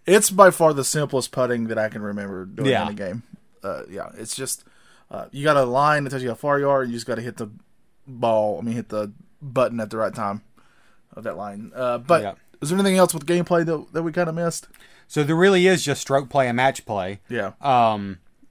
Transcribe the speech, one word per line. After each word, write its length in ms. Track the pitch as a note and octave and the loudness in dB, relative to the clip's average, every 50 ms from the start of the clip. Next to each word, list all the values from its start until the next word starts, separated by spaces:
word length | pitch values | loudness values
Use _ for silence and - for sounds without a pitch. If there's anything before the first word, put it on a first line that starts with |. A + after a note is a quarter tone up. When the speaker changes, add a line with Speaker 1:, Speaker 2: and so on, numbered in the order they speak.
| - | 2
Speaker 1:
it's 240 | - F#3 G#3+ G#3 - | 4 4 4 4 4
by 220 | F#3+ F#3+ G3 F#3 | 6 8 8 8
far 200 | - - E3 D#3 | 6 6 4 2
the 140 | D3+ C#3 B2+ | 2 2 -2
simplest 480 | - - D#3 D3 C#3+ C#3 C3 A#2+ - - | -2 -2 -2 -2 -2 -2 -2 -2 -2 -2
putting 340 | C3+ B2+ A#2+ A#2+ A#2+ A2+ | -2 0 0 0 -2 -2
that 100 | A2 A2+ | -2 -2
I 120 | A2 G#2+ G#2+ | -2 -2 -2
can 120 | G2+ G#2+ | -4 -6
remember 440 | G#2 G#2 G2+ G2+ G2+ G2 G2 F#2 F#2 | -8 -8 -8 -8 -8 -8 -10 -10 -12
doing 240 | F#2+ G2 - - C3+ | -10 -6 -2 0 0
Speaker 2:
Yeah. 140 | B2+ G#2 F2 | 0 0 0
Speaker 1:
in 40 | |
a 60 | F#2 G#2 | -4 -6
game. 300 | G#2 G2+ F#2 F#2 A#2 - _ - - _ _ _ _ | -8 -8 -8 -8 -10 -12 _ -20 -20 _ _ _ _
Uh, 200 | - G2 F2 C2+ - - | -10 -10 -8 -10 -10 -12
yeah, 180 | F2+ F#2+ - - - | -12 -12 -12 -12 -14
it's 200 | - A2+ A2 - | -14 -12 -10 -10
just, 260 | - C3+ B2 - - - _ _ _ _ _ _ _ _ - | -8 -8 -8 -8 -10 -12 _ _ _ _ _ _ _ _ -14
uh, 140 | - - - - - | -12 -12 -12 -12 -8
you 100 | C#3 C#3+ | -2 2
got 140 | D#3 D3 | 2 4
a 80 | C#3 C3 | 4 4
line 400 | B2 A#2+ C3+ C#3+ D3+ D3+ D3 C#3+ | 2 2 2 4 4 2 2 0
that 60 | C3 | -4
tells 120 | C3+ C3 B2+ | -4 -4 -4
you 60 | B2 | -6
how 60 | A2+ | -6
far 220 | - - D3 C#3+ | -4 -2 0 0
you 120 | C#3+ C#3+ C#3 | 2 2 2
are, 120 | C#3 C3+ C3 | 2 2 0
and 60 | B2 | -2
you 40 | A#2 | -6
just 100 | A#2 A#2 | -6 -6
gotta 140 | - A#2 A2 | -6 -6 -6
hit 140 | A#2 B2 G#2+ | -6 -8 -10
the 140 | - A#2 G#2 A2 - _ _ _ _ _ _ _ _ _ | -10 -10 -12 -12 -18 _ _ _ _ _ _ _ _ _
ball, 500 | C#3 C3 A#2 A#2+ A2+ A2 A2 G#2+ G#2+ G#2 | -18 -8 -2 0 2 2 2 2 0 -2
I 40 | - | -4
mean, 120 | G#2+ A#2 A2+ | -4 -6 -6
hit 120 | A#2+ G#2 | -6 -6
the 240 | - G#2+ G#2+ G#2+ G#2 G#2 - - _ _ - | -6 -6 -6 -6 -6 -10 -16 -20 _ _ -18
button 400 | D3+ C#3 A#2 C3 B2 A2 A#2+ A#2 | -12 -4 0 0 0 0 0 -4
at 80 | A2 G#2 | -6 -6
the 80 | G#2+ | -4
right 180 | A2 A2 G2 G#2 | -4 -4 -4 -4
time 280 | A2+ G#2+ G2+ G2+ A2 - _ _ _ _ _ _ _ _ _ _ _ _ _ - | -4 -6 -6 -6 -8 -12 _ _ _ _ _ _ _ _ _ _ _ _ _ -18
of 120 | - A2 | -12 -10
that 100 | A2+ D#2 | -10 -10
line. 380 | E2+ G2+ G#2 G2+ G#2 A2+ - - | -10 -10 -12 -12 -14 -14 -12 -8
Uh, 220 | B2 B2+ B2 A#2+ | -6 -4 -4 -4
but 240 | A#2+ A#2+ C#3+ E3+ D#3 | -2 0 2 2 2
Speaker 2:
Yeah. 120 | G#2+ F#2+ - - _ _ _ - | 2 -2 -8 -10 _ _ _ -10
Speaker 1:
is 80 | C#3+ D3 | -6 -2
there 100 | F3 F#3+ | 0 0
anything 180 | G3 G3 F#3 | 2 4 4
else 160 | F#3+ F3+ E3+ - | 4 4 4 2
with 120 | E3 - | -2 -2
gameplay 400 | C#3+ F3 F3 E3+ - F3+ E3+ E3 | 0 0 0 0 2 0 0 0
that, 260 | D#3+ E3 D3+ - - | 0 -2 -4 -6 -8
that 120 | - D#3+ E3 | -6 -6 -6
we 100 | E3 D#3 | -4 -2
kinda 180 | F3 F3 E3 | -2 -2 -2
missed? 380 | D#3+ E3 E3+ E3+ E3 - - - - - - - - _ _ - | -2 -4 -4 -4 -4 -6 -10 -16 -20 -20 -20 -20 -20 _ _ -6
Speaker 2:
So 160 | - D3+ D3 | -2 -2 0
there 100 | C#3+ D#3+ | 2 4
really 320 | E3 F3+ G3 G3 F3+ F3+ | 6 6 6 6 6 6
is 160 | F#3 F#3 E3 - | 6 4 4 2
just 160 | C#3+ C#3 - | -2 -4 -4
stroke 300 | - - C3+ C#3 C#3+ A#2+ | -2 0 0 0 0 0
play 180 | - C#3+ C3 | 2 2 2
and 80 | B2 A#2 | 2 2
match 300 | A#2+ B2+ C3+ C3 - - | 2 2 2 2 0 -6
play. 340 | - A2 G2 F2+ F#2 G2+ - _ | -6 -4 -4 -4 -6 -8 -10 _
Speaker 1:
Yeah. 240 | - A#2+ A#2 G2+ F#2+ F#2+ _ | -8 -6 -6 -6 -6 -8 _
Speaker 2:
Um, 600 | - C#3 C3 B2 A#2 A2+ G#2+ G#2 G2 G2 F#2+ F2+ _ _ _ _ - - | 0 2 4 4 4 4 2 -2 -6 -8 -12 -14 _ _ _ _ -20 -16